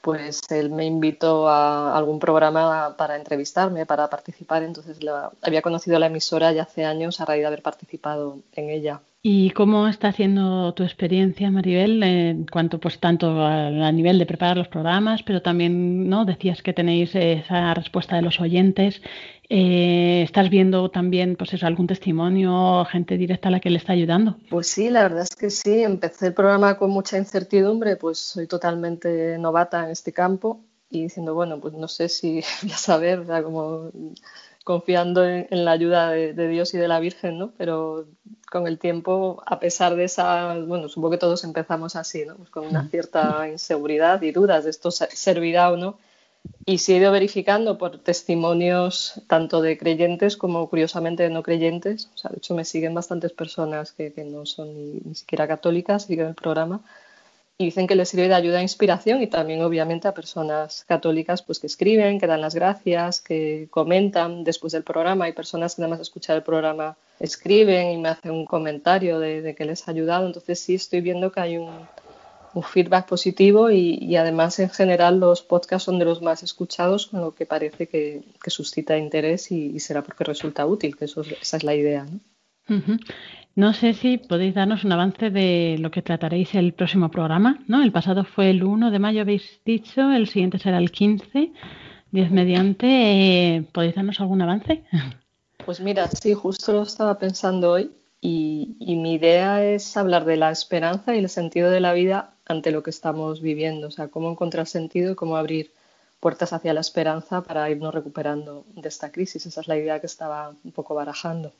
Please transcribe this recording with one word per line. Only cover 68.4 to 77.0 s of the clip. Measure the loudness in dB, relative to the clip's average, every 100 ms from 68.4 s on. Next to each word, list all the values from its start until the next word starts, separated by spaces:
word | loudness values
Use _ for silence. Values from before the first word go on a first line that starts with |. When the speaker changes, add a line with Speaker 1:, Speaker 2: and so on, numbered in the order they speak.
| -4
Speaker 1:
comentario | -4 -4 -4 2 2 2 -2
de, | -2 -4
de | -8
que | -8
les | -8 -8 -6
ha |
ayudado. | -4 0 0 -2
Entonces | -6 -8 -8
sí | -2
estoy | -4 -2 -4
viendo | -2 -2 -4
que | -4
hay | -4 -6
un, | -8 -14 -20 -20 -20 -20 -20 -20 -10
un | -10
feedback | -2 0 4 2 2
positivo | -2 -2 6 8 8 6
y, | 6 4 0
y | 0 2
además | 2 2 0 2
en | -4
general | 2 2 6 6 6
los | 6 4
podcasts | 2 0 0 -4
son | -2 0
de | 2
los | 0
más | -2 -2
escuchados, | -6 -10 -10 -2 0 0